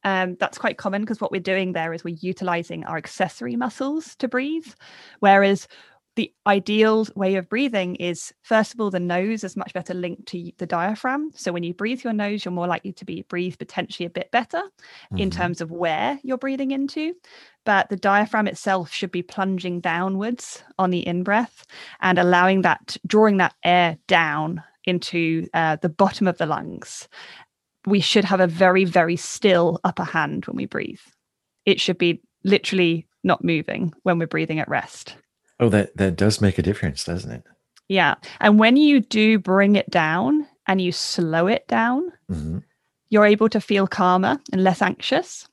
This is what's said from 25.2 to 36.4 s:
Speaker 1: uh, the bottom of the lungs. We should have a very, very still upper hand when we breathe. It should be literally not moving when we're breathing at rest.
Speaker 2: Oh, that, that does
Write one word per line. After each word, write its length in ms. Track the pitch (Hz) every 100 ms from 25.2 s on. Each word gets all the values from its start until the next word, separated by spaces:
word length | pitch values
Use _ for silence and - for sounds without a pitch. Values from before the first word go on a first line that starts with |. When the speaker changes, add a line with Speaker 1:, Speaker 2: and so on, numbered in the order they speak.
| 165 160 160
Speaker 1:
uh, 260 | - 160 156
the 60 | 175
bottom 400 | 156 196 - 190
of 100 | 165
the 80 | 165
lungs. 640 | 156 156 - - - - - - - - _ _ _ -
We 120 | 202
should 260 | 156 220
have 140 | 196 196
a 60 | 180
very, 380 | 165 185 185
very 320 | 190 175 165 170
still 640 | - - 208 180 170 165
upper 220 | 190 -
hand 420 | 165 165 147 147 -
when 80 | -
we 100 | -
breathe. 340 | - - - _ _ _ _ _ _ -
It 140 | 202
should 180 | - 170
be 240 | 175 170 _ _
literally 640 | 190 196 - 190 170 165 - _
not 180 | 185 175
moving 500 | 170 160 - - 175 -
when 160 | - 170
we're 80 | 165
breathing 320 | 160 160 156
at 80 | -
rest. 480 | 143 - - - - _ _ _ _
Speaker 2:
Oh, 80 | 120
that, 280 | 104 98 -
that 180 | 98 85
does 240 | 101 107